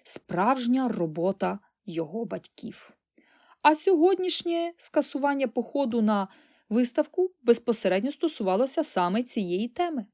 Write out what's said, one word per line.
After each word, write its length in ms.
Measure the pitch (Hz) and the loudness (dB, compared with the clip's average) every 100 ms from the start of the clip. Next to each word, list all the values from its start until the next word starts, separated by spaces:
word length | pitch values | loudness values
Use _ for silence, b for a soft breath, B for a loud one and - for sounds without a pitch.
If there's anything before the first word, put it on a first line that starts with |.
Справжня 840 | - - - 175 208 269 240 254 254 | -6 -6 -4 0 2 2 0 0 0
робота 720 | 196 165 156 180 196 185 202 _ _ - | -2 -4 -2 -2 -2 -4 -4 _ _ -8
його 400 | 160 156 208 226 | -6 -6 -6 -8
батьків. 680 | 185 - - - - - _ _ b b b b b | -8 -12 -16 -16 -16 -20 _ _ b b b b b
А 140 | 302 311 | 4 4
сьогоднішнє 1000 | - 339 349 370 370 - 339 339 339 339 | 4 4 4 4 0 -2 -2 -2 -4 -8
скасування 720 | - 302 285 277 285 277 262 | -4 -2 -2 0 0 0 -2
походу 540 | - 240 277 269 233 | -2 -2 -2 0 2
на 260 | 214 202 190 b b b - | 2 2 -2 b b b -2
виставку 640 | 220 240 - 294 - 370 - | 0 2 0 0 0 -2 0
безпосередньо 720 | 240 233 - 220 190 185 254 | 2 2 2 0 0 0 -2
стосувалося 720 | - 330 - 190 190 262 - | -4 -4 -2 0 0 0 -2
саме 400 | 302 190 175 208 | -2 0 0 0
цієї 440 | 247 240 180 180 240 | -2 -4 -2 -2 -4
теми. 380 | - 349 285 196 | -4 -4 -4 -8